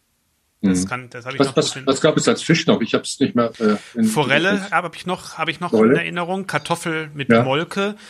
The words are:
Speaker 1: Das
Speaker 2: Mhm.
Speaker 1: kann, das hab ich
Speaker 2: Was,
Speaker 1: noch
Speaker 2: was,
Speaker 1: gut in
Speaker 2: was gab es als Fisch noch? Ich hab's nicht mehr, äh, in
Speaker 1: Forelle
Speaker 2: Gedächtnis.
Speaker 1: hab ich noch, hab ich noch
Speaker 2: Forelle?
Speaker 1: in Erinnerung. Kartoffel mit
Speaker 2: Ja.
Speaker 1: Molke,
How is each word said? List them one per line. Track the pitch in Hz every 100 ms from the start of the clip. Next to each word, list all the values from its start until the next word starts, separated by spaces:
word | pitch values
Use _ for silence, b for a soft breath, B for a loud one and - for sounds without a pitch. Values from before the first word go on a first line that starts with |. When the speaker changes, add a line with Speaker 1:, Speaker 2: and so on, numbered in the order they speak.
| _ _ _ _ _ _
Speaker 1:
Das | 98 92 95
Speaker 2:
Mhm. |
Speaker 1:
kann, | 127 123
das | 123 120
hab |
ich | 135
Speaker 2:
Was, | 135
Speaker 1:
noch | -
Speaker 2:
was, | -
Speaker 1:
gut | 139
in | 135
Speaker 2:
was | 139
gab | 160 151
es | 139
als | 113
Fisch | - 165 -
noch? | 110
Ich | 113 -
hab's | - -
nicht | 135 120
mehr, | 117 -
äh, | 107 104 -
in | 120 110
Speaker 1:
Forelle | 110 131 139 180
Speaker 2:
Gedächtnis. | 202 196
Speaker 1:
hab | 170 175 -
ich | 180
noch, | 180 - -
hab | 160
ich | 156
noch | 175
Speaker 2:
Forelle? | 220 220
Speaker 1:
in | 160
Erinnerung. | 170 175 170 190 196
Kartoffel | 147 - 170 170 160 156
mit | 147 123
Speaker 2:
Ja. | 117
Speaker 1:
Molke, | 127 139 175 196 202 208